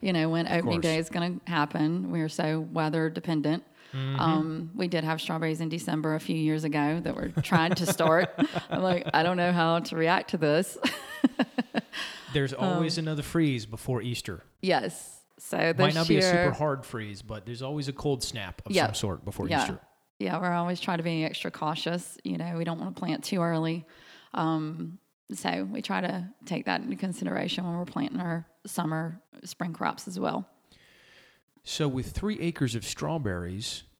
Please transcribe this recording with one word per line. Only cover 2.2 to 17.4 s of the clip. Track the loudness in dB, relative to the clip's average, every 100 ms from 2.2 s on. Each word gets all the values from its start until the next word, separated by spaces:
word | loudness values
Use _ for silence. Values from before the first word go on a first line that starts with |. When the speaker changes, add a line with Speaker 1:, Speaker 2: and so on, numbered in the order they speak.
| -2
Speaker 1:
so | 0 0 2
weather | 0 0 2 2 0
dependent. | 0 -2 0 2 0 -2 _ -12
Speaker 2:
Mm-hmm. | -6 -2 2
Speaker 1:
Um, | 4 4 2 -4 -6 -2
we | 0
did | 0 0
have | -2
strawberries | -2 -2 0 0
in | -2
December | -4 -2 0 0 0
a |
few | 0 0
years | 2 2 0
ago | 2 2 0
that | -2 -4
were | -4 -2
trying | 4 4 6 2
to | 0
start. | 2 6 6 4 2 0
Speaker 2:
<laughs> | 0 -2
Speaker 1:
I'm | 0
like, | 2 2 2
"I | 2
don't | 4 4
know | 4
how | 4 4 4
to | 0 2
react | 4 4 2
to | 2
this." | 4 4 2 0
<laughs> | -2 -2 -10 0 0 2 -2 -2 -4 -4 -6 -10 -10 -12 -4
Speaker 2:
There's | 0 0
always | 0 0 2 2 0
Speaker 1:
Um, | -2
Speaker 2:
another | -2
freeze | 0 4 4 2 -4
before | -10 -2 -2
Easter. | -2 -4 -6 -10 -12 _
Speaker 1:
Yes. | 2 2 2 -6 -14 -18 _ _
So | -8 0
this | 2 6
Speaker 2:
Might | 4
not | 6 4
Speaker 1:
year | 6
Speaker 2:
be | 6
a |
super | 6 4
hard | 2 0 0 -4
freeze, | -6 -6 -10
but | -10 -10